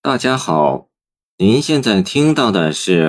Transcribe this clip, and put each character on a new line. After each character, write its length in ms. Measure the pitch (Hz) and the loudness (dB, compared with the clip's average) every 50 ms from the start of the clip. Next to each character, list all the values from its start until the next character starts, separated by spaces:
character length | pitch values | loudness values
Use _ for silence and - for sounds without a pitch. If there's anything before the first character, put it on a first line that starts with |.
| - | -4
大 140 | 143 135 | -4 -4
家 200 | 117 - 127 131 | -2 -2 -4 -4
好， 520 | 131 - - 80 78 73 71 67 67 _ _ _ _ _ _ _ _ _ _ _ | -4 -4 -2 0 0 2 0 -2 -4 _ _ _ _ _ _ _ _ _ _ _
您 240 | - 92 101 117 139 | 0 0 2 2 2
现 200 | 147 - 156 143 | 0 0 -2 0
在 200 | 123 120 104 95 | 0 0 0 0
听 320 | 92 - - 139 147 156 156 | 0 0 0 0 2 2 2
到 180 | 151 131 113 | 2 0 0
的 220 | 95 92 82 78 76 | 0 0 0 0 -2
是 340 | - - 95 92 85 80 | -4 -2 0 2 2 2